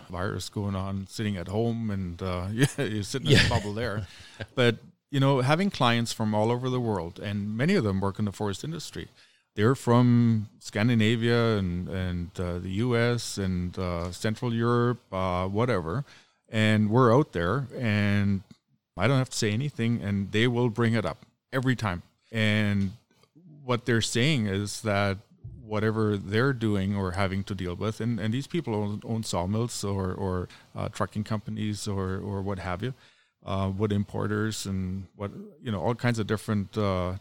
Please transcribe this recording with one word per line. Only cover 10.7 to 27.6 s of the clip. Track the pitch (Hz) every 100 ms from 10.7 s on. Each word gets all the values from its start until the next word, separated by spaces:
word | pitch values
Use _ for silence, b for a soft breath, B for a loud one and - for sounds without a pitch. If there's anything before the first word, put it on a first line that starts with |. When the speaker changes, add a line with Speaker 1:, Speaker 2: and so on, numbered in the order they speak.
| 104 113 117 107 117 117 120 117 104
Speaker 1:
and, | 92 87 85
and, | 95 92 87 87 -
uh, | 90 87
the | 92
U | 95 123 117
S | 120 120 - -
and, | 95 90 90 90
uh, | 90 87 87
Central | 90 110 110 123
Europe, | 117 117 120 120 120 _
uh, | 92 92 90 95
whatever. | 101 127 101 80 107 b b b b _
And | 110 107 107 104
we're | 117 123
out | 123 156
there, | 87 85 127 131 -
and | 117 104 101 101 101 98 - - _ _ _ -
I | 107
don't | 135
have | 127
to | -
say | 110
anything, | 107 143 - 117 117
and | 98 101 95
they | 107 123
will | 117 123
bring | 110 113
it | 113
up | 92 - - _ _
every | 135 127 117
time. | 110 87 - _ _
And | 113 107 107 104 101 98 113 _ _ _ - 180 -
what | 131 120 -
they're | 117
saying | - 117 135 147 107
is | 98 104 -
that | 113 101 101 98 - _ - -
whatever | 113 107 110 110 107 104
they're | 95 107 135
doing | 123 113 101 95 101
or | 95
having | 90 98 95
to | 95
deal | 95